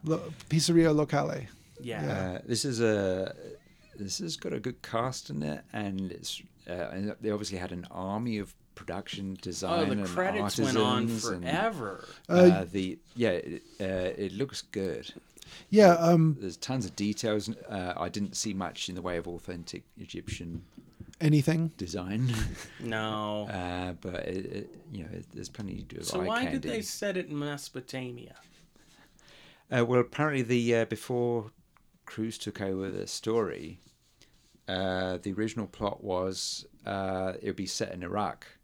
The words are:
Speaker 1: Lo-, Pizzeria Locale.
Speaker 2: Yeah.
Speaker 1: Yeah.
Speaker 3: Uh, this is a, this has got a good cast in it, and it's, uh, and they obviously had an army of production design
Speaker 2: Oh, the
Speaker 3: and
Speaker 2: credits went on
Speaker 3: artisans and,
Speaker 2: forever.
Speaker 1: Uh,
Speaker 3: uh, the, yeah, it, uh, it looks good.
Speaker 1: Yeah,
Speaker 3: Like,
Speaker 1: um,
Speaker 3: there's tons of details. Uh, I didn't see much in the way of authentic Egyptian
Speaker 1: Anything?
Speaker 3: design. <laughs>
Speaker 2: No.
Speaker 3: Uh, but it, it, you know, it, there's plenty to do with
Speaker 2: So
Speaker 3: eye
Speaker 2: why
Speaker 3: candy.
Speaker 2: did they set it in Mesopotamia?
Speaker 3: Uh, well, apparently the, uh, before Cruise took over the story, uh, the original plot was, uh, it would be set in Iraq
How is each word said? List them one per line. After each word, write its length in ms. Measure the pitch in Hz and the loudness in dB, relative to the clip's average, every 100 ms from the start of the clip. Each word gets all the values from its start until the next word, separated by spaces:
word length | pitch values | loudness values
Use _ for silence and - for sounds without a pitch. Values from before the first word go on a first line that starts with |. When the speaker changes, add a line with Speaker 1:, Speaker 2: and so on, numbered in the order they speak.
Speaker 1:
Lo-, 300 | 156 160 - - - | 0 -2 -2 -12 2
Pizzeria 460 | 160 151 165 165 151 | 2 6 8 8 6
Locale. 500 | 147 147 147 143 123 - - - | 4 2 0 -4 -8 -14 -20 -14
Speaker 2:
Yeah. 260 | 123 110 143 | -8 -4 -2
Speaker 1:
Yeah. 60 | 101 92 90 | -2 -2 -4
Speaker 3:
Uh, 40 | - | -2
this 200 | 117 143 | -2 0
is 140 | 117 | 4
a, 540 | 117 107 98 92 95 - - - - - - - | 4 6 4 0 -2 -6 -14 -16 -20 -20 -20 -10
this 180 | 101 - | -6 -6
has 160 | 165 - | -6 -6
got 180 | 185 | -6
a 60 | 127 | -4
good 220 | 107 123 | -6 -8
cast 480 | - 113 127 127 - | -4 -2 0 -4 -8
in 140 | 143 | -4
it, 200 | 104 73 - | -4 -6 -8
and 380 | 107 101 95 95 | -6 -4 -4 -4
it's, 300 | 87 - - - _ - | -6 -10 -10 -12 _ -10
uh, 40 | 87 76 | -6 -6
and 240 | 90 104 - | -4 -6 -4
they 80 | 107 | -4
obviously 300 | 104 101 98 | -2 -4 -6
had 120 | 87 | -6
an 140 | 87 87 | -8 -8
army 480 | 87 95 104 120 107 | -8 -4 -4 -2 -4
of 160 | 95 - _ | -6 -12 _
production 640 | - - 87 - 104 98 92 | -16 -8 -8 -8 -8 -8 -8
design 360 | - 82 95 170 | -8 -6 0 2
Speaker 2:
Oh, 60 | 160 | 2
the 60 | |
Speaker 3:
and 140 | 104 95 | 0 -2
Speaker 2:
credits 500 | 87 185 - 101 - | 0 0 0 0 2
went 180 | 107 104 | 2 4
on 260 | 110 123 | 4 4
Speaker 3:
artisans 220 | 113 113 113 | 2 0 -2
and, 160 | 92 | -4
Speaker 2:
forever. 640 | 87 156 220 185 107 95 - - - | -2 0 0 -2 -6 -8 -12 -18 2
Speaker 1:
Uh, 60 | |
Speaker 3:
uh, 320 | 175 180 175 87 | 10 12 10 2
the, 260 | 98 92 85 - - | -2 -2 -4 -10 0
yeah, 140 | 113 | 2
it, 300 | 87 - 85 - - | 2 -2 -10 -12 -6
uh, 40 | 98 95 92 - | -2 0 -2 -2
it 140 | 98 | -4
looks 300 | 98 135 - | -4 -4 -6
good. 500 | - 107 95 62 - - _ - - - - | -8 -4 -2 -4 -8 -18 _ -20 -20 -20 4
Speaker 1:
Yeah, 200 | 202 196 | 10 10
Speaker 3:
Like, 100 | 170 | 10
Speaker 1:
um, 380 | 170 175 160 143 | 8 8 8 4
Speaker 3:
there's 180 | 98 85 | -4 -8
tons 280 | - 131 101 | -4 -2 -2
of 100 | - | -2
details. 520 | 104 104 113 107 101 110 - | -2 0 0 0 -2 -8 -8
Uh, 240 | 101 90 - | -6 -4 -2
I 140 | 90 | -4
didn't 260 | 104 101 - | -2 -4 -2
see 200 | 113 95 | -4 -2
much 340 | 90 - - | -4 -6 -8
in 60 | 90 | -6
the 60 | |
way 140 | 87 85 | -2 -2
of 100 | 85 | -4
authentic 560 | 85 - 90 82 92 - - | -8 -8 -10 -10 -14 -14 -18
Egyptian 640 | - 85 87 - 85 82 - - - _ - - | -12 -12 -10 -8 -8 -10 -12 -20 -20 _ -20 0
Speaker 1:
Anything? 520 | 156 151 135 160 165 - | 4 6 4 2 0 -4
Speaker 3:
design. 560 | 92 98 90 107 127 110 107 92 | -6 -6 -4 -2 0 0 -2 -4
<laughs> 220 | - - | -12 -10
Speaker 2:
No. 680 | 120 113 110 107 104 107 104 | -4 -2 -2 -2 -2 -4 -4
Speaker 3:
Uh, 460 | 101 90 90 90 87 | -4 -4 -4 -4 -6
but 260 | 92 87 - | -6 -6 -4
it, 180 | 92 95 | -6 -6
it, 300 | 101 - - - | -8 -10 -16 -14
you 120 | 110 | -12
know, 60 | 82 | -10
it, 120 | 90 90 | -12 -12
there's 160 | - 92 | -12 -14
plenty 260 | - 101 92 | -10 -8 -8
to 60 | |
do 140 | - - | -10 -10
with 100 | - | -6
Speaker 2:
So 140 | 185 | -2
Speaker 3:
eye 40 | 185 | 0
Speaker 2:
why 180 | 233 | 0
Speaker 3:
candy. 160 | 262 262 | 0 -2
Speaker 2:
did 120 | - | -4
they 100 | 233 | -4
set 360 | 214 - 208 185 | -6 -6 -4 -4
it 100 | 151 | -4
in 100 | 151 | -6
Mesopotamia? 1000 | 147 143 - 131 123 135 127 120 117 - - - - _ _ - - _ - - - - _ 123 | -6 -6 -10 -12 -10 -8 -8 -10 -14 -20 -20 -20 -20 _ _ -20 -20 _ -20 -20 -20 -20 _ 2
Speaker 3:
Uh, 100 | 117 | 4
well, 140 | 123 | 4
apparently 420 | 123 - 151 139 | 2 0 0 2
the, 340 | 117 123 117 117 | 2 2 4 4
uh, 100 | 113 | 2
before 680 | 110 - 123 120 117 107 _ _ _ _ _ - | -2 -4 -2 0 0 -4 _ _ _ _ _ -14
Cruise 320 | - 110 110 | -6 -6 -4
took 200 | - - | -8 -4
over 280 | 98 95 95 | -4 -2 -4
the 160 | 95 95 | -4 -6
story, 720 | - - 113 98 50 80 87 - _ _ _ - _ _ _ - | -6 0 0 0 -4 -10 -14 -20 _ _ _ -20 _ _ _ -4
uh, 500 | 92 95 92 92 90 | -2 0 0 -2 -2
the 120 | 101 | -4
original 340 | 98 110 110 101 | -2 -2 -4 -8
plot 360 | - 101 - | -4 -4 -4
was, 640 | 104 90 92 95 - - - - - | -2 0 0 -2 -6 -8 -12 -12 -6
uh, 480 | 98 95 95 95 90 | -4 -2 -2 -2 -4
it 60 | - | -6
would 80 | 92 | -4
be 120 | 95 | -4
set 260 | - 98 | -4 -4
in 100 | 90 | -4
Iraq 440 | 87 101 98 - - - | -4 -2 -2 -6 -16 -20